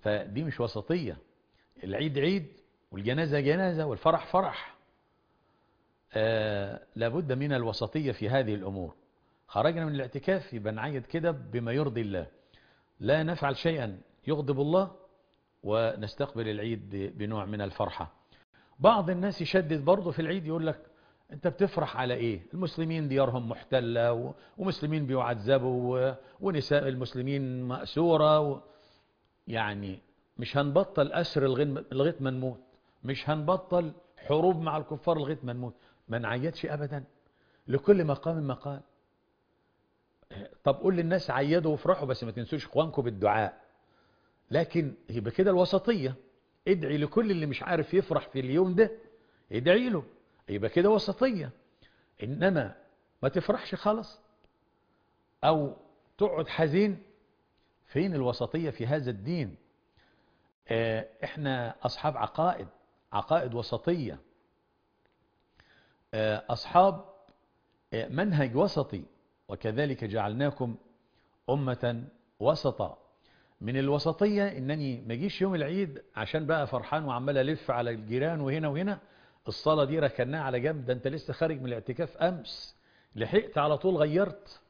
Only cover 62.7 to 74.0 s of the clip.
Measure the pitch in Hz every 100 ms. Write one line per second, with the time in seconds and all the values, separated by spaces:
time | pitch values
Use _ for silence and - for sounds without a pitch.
62.7 | _ _ _ _ 104 - 160 127 117 110
63.7 | 117 - 175 123 71 - _ _ _ _
64.7 | _ _ _ _ _ _ _ _ _ _
65.7 | _ _ _ _ 110 107 107 - 120 -
66.7 | 175 190 185 - - - _ _ _ _
67.7 | _ _ 113 113 131 208 156 135 120 190
68.7 | - 139 95 - _ _ _ _ 101 113
69.7 | 110 147 131 110 107 104 110 143 135 123
70.7 | 107 _ _ _ _ _ _ - 135 131
71.7 | 123 120 117 127 _ _ _ 110 156 143
72.7 | - 92 - _ _ _ _ _ _ 104
73.7 | 131 139 143